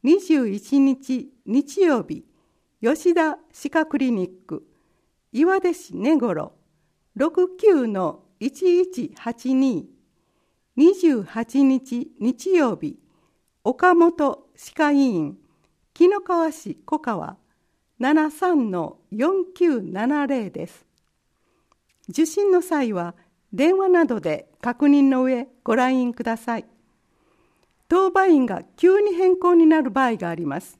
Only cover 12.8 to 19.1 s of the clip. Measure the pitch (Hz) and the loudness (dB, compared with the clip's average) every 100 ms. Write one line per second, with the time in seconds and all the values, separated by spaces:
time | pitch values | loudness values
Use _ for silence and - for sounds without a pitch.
12.8 | 151 - _ _ _ _ _ _ - 254 | -8 -12 _ _ _ _ _ _ -6 0
13.8 | 359 339 339 339 285 - _ _ - - | 2 4 4 2 -4 -4 _ _ -18 -2
14.8 | 302 285 269 185 147 - _ _ _ _ | 0 2 0 -2 -6 -10 _ _ _ _
15.8 | _ _ 349 403 381 349 320 311 202 - | _ _ 2 2 -2 -2 -2 -6 -14 -14
16.8 | - - 277 196 - - _ _ _ _ | -8 -6 -6 -8 -8 -16 _ _ _ _
17.8 | _ _ 254 311 311 302 370 320 226 180 | _ _ 0 0 0 -2 -2 0 -2 -4
18.8 | 160 - _ | -8 -12 _